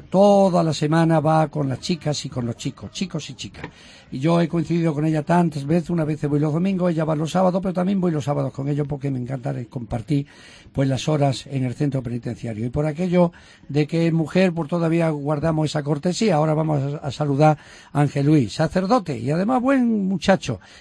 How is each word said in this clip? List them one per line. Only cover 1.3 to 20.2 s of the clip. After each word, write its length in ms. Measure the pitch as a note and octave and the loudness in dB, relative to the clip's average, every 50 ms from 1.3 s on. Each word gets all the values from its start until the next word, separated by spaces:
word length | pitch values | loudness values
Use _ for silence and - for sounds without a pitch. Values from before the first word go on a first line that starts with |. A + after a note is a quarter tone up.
| D#3+ D#3 D#3+ D#3 | 2 2 2 0
con 220 | - D#3 D3 C3+ | -2 -4 -4 -4
las 100 | B2+ A#2+ | -4 -6
chicas 460 | - - F3+ D3+ - D#3 D3 - - | -4 -4 -6 -4 -2 -4 -4 -4 -6
y 40 | C3+ | -8
con 180 | - C3 A#2+ A#2 | -6 -6 -6 -6
los 100 | A2+ - | -6 -6
chicos, 320 | - D3 - - - G2+ | -8 -10 -10 -10 -14 -14
chicos 380 | - - G3 F3 - D#3 - - | -8 -8 -8 -6 -6 -8 -10 -10
y 60 | C3 | -14
chicas. 300 | - - G2 - - - - - - - - - - - - | -14 -14 -14 -14 -14 -16 -16 -16 -20 -20 -20 -20 -20 -18 -12
Y 80 | - C3 | -8 -2
yo 200 | C3 D#3+ E3+ E3+ | 0 2 2 2
he 60 | E3+ E3 | 2 0
coincidido 460 | - E3+ D#3+ D#3 E3 E3+ E3 E3 D3+ | 0 -2 -2 0 0 0 0 0 0
con 120 | C#3+ D3+ | 0 0
ella 180 | D#3+ D#3 D#3 D3 | 0 0 -2 0
tantas 420 | - E3+ F3 F3 E3+ D#3 C#3+ C#3 | 2 2 2 2 2 0 -4 -2
veces, 240 | C#3 D#3+ F3+ D#3+ - | 0 0 0 0 0
una 160 | F3 E3+ D#3 | -2 -2 -2
vez 160 | C#3+ D#3 D3 - D3 | -2 -2 -4 -2 0
voy 120 | D3 D3 | 0 0
los 140 | D3 D#3 C#3+ | 2 0 0
domingos, 380 | E3 F3+ G3 G3 F3+ F3+ F3+ | 0 0 0 0 0 0 0
ella 120 | E3+ D#3 D#3+ | 0 0 0
va 120 | D3+ D#3+ | -2 -2
los 160 | D3 D#3+ D3+ | -2 -2 -2
sábados, 280 | - F3+ F#3+ F#3 F3 F#3+ F#3 | 0 2 2 2 2 0 -2
pero 100 | F#3+ F3 | -2 -2
también 260 | F#3 F3+ F#3 G3+ G3 | -2 -2 0 0 0
voy 120 | F3 F3+ | 0 0
los 140 | E3 D3+ B2+ | 0 0 -2
sábados 280 | C#3+ C#3+ C#3+ C#3 C3 - | -2 -2 -2 -2 -4 -4
con 140 | - C3+ C#3+ | -4 -4 -2
ellos 180 | D3 C#3+ D3 C#3 | -2 -2 -2 -4
porque 220 | D3+ C#3 B2+ C#3+ | -6 -6 -4 -4
me 80 | C#3 B2+ | -4 -4
encanta 360 | B2 A#2+ C3+ B2+ A#2+ C#3 C3+ C3 B2 - | -6 -6 -8 -6 -6 -6 -6 -6 -8 -10
compartir, 580 | - - A#2+ G#2 - A#2+ A2 - D3 C#3 C#3 - - - - - - - - - | -10 -10 -8 -6 -8 -8 -4 -2 -2 -2 -2 -4 -12 -20 -20 -20 -20 -20 -20 -8
pues, 160 | - - C#3 C3+ | -2 -2 0 0
las 200 | C3 B2 - - | 0 -2 -2 -2
horas 400 | D#3 D3 C#3+ C#3 B2+ - - - | 0 2 2 0 0 -2 -6 -6
en 160 | C3+ C3+ B2+ | -4 -4 -4
el 80 | B2+ A#2 | -4 -2
centro 300 | - D3 C#3+ C3+ C3+ A#2+ | -2 -2 -2 -2 -4 -4
penitenciario. 600 | B2 A#2+ A#2+ A#2 B2+ A2+ - - A#2 A2+ G2+ A2+ | -6 -8 -6 -6 -8 -8 -8 -8 -8 -6 -6 -6
Y 40 | B2 | -4
por 160 | A#2+ C#3+ D3 | -2 -2 -2
aquello 460 | D#3 D3+ D3+ F3+ F#3 E3+ F3+ F3 E3+ - - - - - - - - | -2 -2 -2 -2 2 4 4 4 4 2 -6 -16 -20 -20 -20 -14 -4
de 180 | C3+ D3 D3+ D3 | 0 0 0 0
que 180 | - E3 E3 | 0 0 2
es 80 | E3 D#3+ | 2 2
mujer, 400 | E3 D#3+ C3+ - F3+ F#3+ F#3 E3 | 0 0 0 2 2 2 4 2
pues 160 | E3 E3 D3 | -2 -4 -2
todavía 400 | F3 F3 E3 E3 D#3+ E3+ E3 D#3+ | -2 0 0 0 2 2 0 0
guardamos 560 | D#3 D3 C#3 C#3+ D#3 D3 C#3+ E3 D#3+ D#3 D#3 D3 | -2 -2 -2 -2 -2 0 0 0 0 0 0 0
esa 100 | - D3+ | -2 -2
cortesía. 540 | C#3+ C#3+ D#3 D3 - F3+ F3 - A3+ A3 E3+ | -2 -2 -2 0 0 -2 0 2 2 2 4
Ahora 180 | D3 D3+ D#3+ D3+ | 4 2 2 2
vamos 400 | D#3 D#3+ D#3+ D#3 C#3+ C3+ C#3+ C#3+ | 0 0 0 0 0 0 -2 -4
a, 40 | D#3 | -6
a 120 | - C#3 | -6 -8
saludar 460 | A#2 - D3+ C#3+ C#3 C3+ D3+ D#3 D3+ D3 - - - - - - | -4 -2 -2 0 4 4 6 4 4 2 -4 -14 -20 -20 -20 -4
a 100 | - C#3+ | 0 2
Ángel 260 | D3 C#3 - C#3 C#3 C#3+ | 2 2 2 0 2 4
Luis, 260 | D#3 D3+ B2 G2 - | 6 4 4 2 0
sacerdote 640 | - D#3 E3 - F#3 F#3+ F#3 A#3+ B3+ F#3 E3 C#3 A2 | -2 -2 0 0 -2 0 2 2 0 0 -2 -6 -4
y 140 | A2+ B2+ | -2 -2
además 320 | D3 E3+ F#3+ G#3+ C4 B3+ A#3 | -2 0 0 0 0 2 2
buen 440 | C4 C#4 C4+ B3 A#3 A3+ G#3+ G3 F#3 | 2 2 2 2 2 0 0 0 0
muchacho. 520 | G3 F3 | -2 0